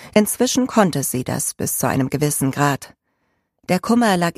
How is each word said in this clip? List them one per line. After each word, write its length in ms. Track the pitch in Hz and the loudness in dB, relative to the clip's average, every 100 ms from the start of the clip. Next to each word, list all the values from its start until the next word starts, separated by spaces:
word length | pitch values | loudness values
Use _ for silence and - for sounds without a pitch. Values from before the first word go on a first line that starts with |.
| - | 0
Inzwischen 540 | 208 208 - 254 - 254 | 2 2 0 0 0 0
konnte 360 | - 190 143 | 2 2 2
sie 200 | 131 127 | -4 -4
das 300 | 127 123 - | -4 -4 -6
bis 240 | - - - | -6 -6 -2
zu 100 | 131 | -2
einem 220 | 131 131 | 0 0
gewissen 420 | 139 147 - 139 | 0 -2 0 -2
Grad. 440 | 131 143 135 - _ _ _ _ _ _ _ - | 0 0 -2 -8 _ _ _ _ _ _ _ -4
Der 120 | 180 | -2
Kummer 360 | - 233 233 185 | 2 2 4 4
lag 160 | 170 | 0